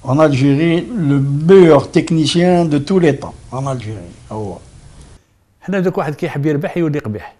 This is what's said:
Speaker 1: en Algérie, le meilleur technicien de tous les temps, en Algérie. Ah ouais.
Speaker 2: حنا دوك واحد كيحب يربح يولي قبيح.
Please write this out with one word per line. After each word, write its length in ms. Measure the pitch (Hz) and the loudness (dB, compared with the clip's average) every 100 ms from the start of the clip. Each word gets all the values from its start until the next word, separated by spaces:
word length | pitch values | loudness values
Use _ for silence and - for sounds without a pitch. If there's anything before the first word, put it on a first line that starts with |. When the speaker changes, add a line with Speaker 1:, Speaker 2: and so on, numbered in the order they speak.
| - | -2
Speaker 1:
en 60 | 139 156 | 2 2
Algérie, 520 | 131 139 139 165 165 - 240 147 | 2 2 2 0 -2 -4 -4 -2
le 60 | 139 139 143 160 | 0 0 -2 6
meilleur 340 | 196 170 143 135 170 | 6 8 6 4 -2
technicien 680 | - 165 151 170 180 175 170 | 0 -2 0 0 2 2 0
de 40 | 147 143 | -2 0
tous 120 | 190 170 | 2 2
les 100 | 135 | 0
temps, 140 | 85 - - 127 | -8 -16 -14 -10
en 60 | 135 | -8
Algérie. 480 | 127 107 104 87 - - | -8 -10 -14 -16 -20 -14
Ah 80 | 110 | -12
ouais. 240 | 101 85 - - - - - - _ _ _ _ | -10 -12 -18 -20 -20 -20 -20 -20 _ _ _ _
Speaker 2:
حنا 180 | - 196 | -6 -2
دوك 180 | 180 180 | -2 -2
واحد 180 | 143 143 | -6 -6
كيحب 300 | 165 143 147 | -6 -4 -2
يربح 320 | 147 170 175 | -2 -4 -4
يولي 220 | 165 147 | -2 -4
قبيح. 360 | 110 104 - _ | -6 -10 -12 _